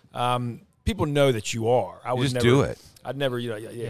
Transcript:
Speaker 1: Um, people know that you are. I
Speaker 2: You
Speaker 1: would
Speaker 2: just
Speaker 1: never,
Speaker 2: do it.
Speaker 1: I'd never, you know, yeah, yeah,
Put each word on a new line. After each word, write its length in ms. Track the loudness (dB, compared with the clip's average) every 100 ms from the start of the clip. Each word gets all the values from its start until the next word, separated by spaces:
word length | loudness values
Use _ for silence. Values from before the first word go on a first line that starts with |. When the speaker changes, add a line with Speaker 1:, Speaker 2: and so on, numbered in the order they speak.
| _
Speaker 1:
Um, 480 | -4 0 0 -2 -8 _ _
people 220 | -4 -2 0
know 260 | 4 4
that 220 | 2 -2
you 140 | -4 2
are. 280 | 2 2 -6
I 60 | -4
Speaker 2:
You 60 | -2
Speaker 1:
would 40 |
Speaker 2:
just 100 | 0
Speaker 1:
never, 100 | 2 4
Speaker 2:
do 140 | 4
it. 160 | 4 -4 -14 -18
Speaker 1:
I'd 120 | -10 -4
never, 220 | -2 -2
you 120 | -6
know, 60 | -8
yeah, 140 | -10
yeah, 140 | -10 -10